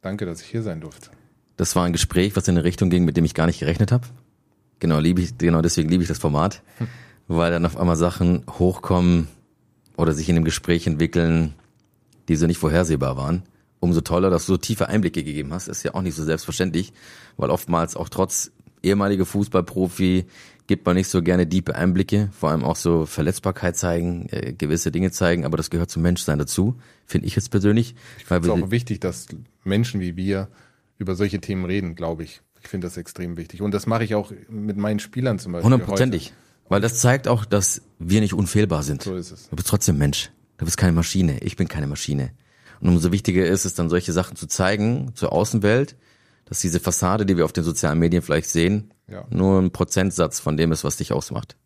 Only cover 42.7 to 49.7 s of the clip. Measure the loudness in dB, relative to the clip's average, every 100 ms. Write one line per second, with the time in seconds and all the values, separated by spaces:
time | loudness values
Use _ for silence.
42.7 | -4 2 4 4 0 2 2 2 2 -2
43.7 | -2 0 0 0 -2 -2 -8 -10 -2 0
44.7 | 2 0 0 -4 -4 0 0 0 2 2
45.7 | 2 0 -8 _ _ _ _ _ -4 -2
46.7 | 0 0 0 0 2 2 2 2 0 -2
47.7 | 0 0 2 4 2 2 -2 0 0 2
48.7 | 0 -4 _ -18 -16 -6 0 4 4 2